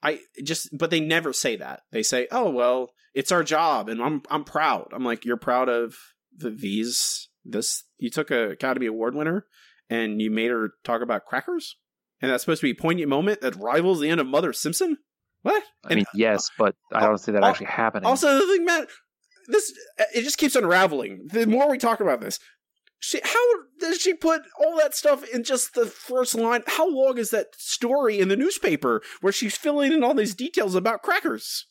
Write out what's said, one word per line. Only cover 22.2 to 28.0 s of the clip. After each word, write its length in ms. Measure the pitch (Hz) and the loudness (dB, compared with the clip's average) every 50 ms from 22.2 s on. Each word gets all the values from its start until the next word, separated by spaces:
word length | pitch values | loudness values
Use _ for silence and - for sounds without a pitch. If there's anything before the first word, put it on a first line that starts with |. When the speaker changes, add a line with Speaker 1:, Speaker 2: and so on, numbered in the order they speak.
Speaker 1:
this, 200 | 214 202 190 - - - _ _ _ _ _ _ _ _ _ _ | -2 -6 -10 -10 -12 -16 _ _ _ _ _ _ _ _ _ _
she, 240 | - - - 294 - | -10 -6 -6 -4 -4
how 220 | - - 466 494 480 466 359 - _ _ _ | 0 0 2 4 4 2 2 0 _ _ _
does 220 | - 330 330 349 | -4 -2 -2 0
she 140 | - 359 349 | 0 0 0
put 260 | 320 - 320 320 311 311 - - - | 2 2 2 2 2 -2 -10 -2 0
all 160 | 294 311 339 320 | 0 2 4 2
that 180 | 302 285 - | 2 2 2
stuff 280 | - - 294 285 269 277 247 | 0 2 2 2 2 0 -6
in 140 | 226 254 233 | -6 -6 -2
just 320 | - 269 247 - - - | -2 -2 -2 -2 -2 0
the 100 | 247 233 | 0 0
first 480 | 208 - - - - 254 254 254 247 - | 0 -2 -14 -12 -4 -2 -2 0 0 0
line? 300 | 226 226 226 240 240 - | 0 0 2 0 0 0
How 240 | - - - 320 370 | -2 0 0 0 0
long 300 | 320 262 262 269 262 240 | 2 2 2 2 2 0
is 100 | 226 - | -2 -2
that 200 | - 214 - - - - | -2 -2 -2 -4 -10 -16
story 600 | - - - - - 240 262 285 | -10 -8 -6 -4 -2 0 0 2